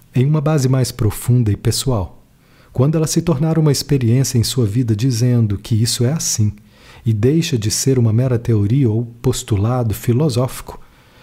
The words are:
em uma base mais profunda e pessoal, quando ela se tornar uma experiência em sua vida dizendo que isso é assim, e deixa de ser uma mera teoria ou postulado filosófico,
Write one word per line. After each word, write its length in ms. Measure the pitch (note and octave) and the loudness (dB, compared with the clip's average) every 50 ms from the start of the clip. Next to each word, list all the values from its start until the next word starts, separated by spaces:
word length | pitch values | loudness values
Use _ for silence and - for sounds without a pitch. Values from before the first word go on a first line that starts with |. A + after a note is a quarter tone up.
| - _ - | -14 _ -2
em 100 | B2 B2+ | 0 0
uma 160 | C#3+ D3+ D#3 | 2 0 0
base 260 | C#3+ D#3 D#3 D3+ B2+ | 0 0 0 2 2
mais 240 | B2+ C3+ C3 B2+ - | 2 2 0 0 -2
profunda 600 | - - A2 G#2 - - - - A#2+ B2 A#2 G#2 | -2 -2 -2 -2 -2 -2 0 2 2 2 2 2
e 40 | G2+ | 0
pessoal, 680 | - - A#2 A2 - - C3 B2 G#2 F2 - - - - _ _ _ _ _ _ - - - - | 0 -2 -2 -2 -2 -2 -2 -2 -2 -4 -6 -10 -18 -20 _ _ _ _ _ _ -20 -20 -6 -2
quando 220 | - B2+ D3 D#3+ | 0 0 2 2
ela 100 | D#3+ D#3 | 0 0
se 160 | C#3+ - E3+ | 0 -2 0
tornar 380 | E3+ F3 D#3 B2 D#3+ D#3+ D#3+ E3 | 0 0 0 0 0 0 2 2
uma 120 | D#3 D3+ | 2 2
experiência 680 | C3+ - - - D3 C3+ B2 A2 A#2 C3 C3+ - - A#2+ | 2 0 0 -2 0 0 2 2 2 2 2 2 0 0
em 40 | G#2+ | 0
sua 220 | - - C3+ A#2+ | 0 0 0 0
vida 300 | G2+ G2 B2+ C3 A2+ A2 | 0 0 0 0 0 0
dizendo 640 | G#2 A#2 C3+ A#2+ A2 B2 B2 B2 A#2+ A2+ G2+ G2+ - | 0 0 0 0 0 2 2 2 2 2 2 0 -4
que 160 | - - A#2 | -4 -2 0
isso 280 | G#2 A#2 A#2 - - A#2+ | 0 0 0 0 0 0
é 80 | B2 | -2
assim, 400 | D#3 D#3+ - - - - G#2+ G#2 G#2 - - _ _ - - - - - - | -2 -2 -4 -4 -2 0 -2 -2 -2 -6 -14 _ _ -20 -20 -20 -20 -6 -2
e 80 | A#2 A2 | -2 0
deixa 420 | G#2 G#2+ C3 D3+ E3 D#3+ - C#3 | 2 2 2 2 2 0 0 -2
de 140 | A#2 G2 G#2+ | -2 -2 -2
ser 300 | - - - C3 C3 B2+ | -4 -2 0 0 2 2
uma 120 | A#2 A2 | 2 2
mera 280 | G#2+ A#2 B2+ C3 B2 A2+ | 2 2 0 0 -2 -2
teoria 500 | - - A2+ G#2 G2+ G2+ A#2 C#3+ C#3 A2+ | 0 0 0 2 2 2 2 2 2 2
ou 160 | G#2 A2+ B2 A#2 - - | 0 -2 -4 -6 -8 -6
postulado 720 | - C3 A#2+ - - - A2 F#2 G2+ A2+ B2+ B2+ A#2+ A2 G2 | -4 -2 -2 -2 -4 -2 -2 0 0 0 0 0 -2 -2 -4
filosófico, 880 | - - - A#2 B2 D#3+ D#3 A2 A#2+ B2+ B2+ - - - - - - - - _ - _ _ _ - | -2 -2 0 0 2 0 0 0 0 -2 -2 -4 -10 -14 -16 -18 -20 -20 -20 _ -20 _ _ _ -20